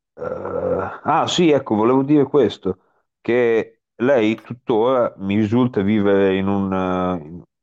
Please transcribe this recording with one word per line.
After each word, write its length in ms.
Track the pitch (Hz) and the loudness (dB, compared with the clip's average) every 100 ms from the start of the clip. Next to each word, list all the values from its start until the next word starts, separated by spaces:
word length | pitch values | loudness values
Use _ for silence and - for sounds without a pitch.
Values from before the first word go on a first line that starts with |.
| _ | _
Eh, 80 | - 80 - - - 95 95 95 - | -14 -10 -8 -8 -6 -4 -4 -6 -6
ah, 240 | - 156 117 | -2 0 0
sì, 240 | 160 170 | 2 2
ecco, 240 | 139 - | 2 2
volevo 280 | 104 113 131 | 2 2 2
dire 180 | 135 151 | 2 2
questo, 540 | 135 147 113 - 95 - _ _ _ _ | 2 2 2 0 -6 -6 _ _ _ _
che 600 | - 123 117 113 107 _ _ - | -2 0 2 0 -2 _ _ -4
lei 380 | 123 135 107 113 | 0 2 2 -2
tuttora 800 | - 120 - 110 120 131 110 - | -8 -10 -2 0 2 0 -2 -4
mi 180 | 98 104 | -2 0
risulta 440 | 107 120 123 110 | 2 2 0 0
vivere 560 | 98 107 101 98 98 95 | 0 2 2 2 2 0
in 100 | 98 | -2
un, 240 | 98 98 | -2 -2
eh, 520 | 95 92 92 90 90 | -2 -2 -2 -4 -6
in, 180 | 76 85 - _ | -10 -18 -20 _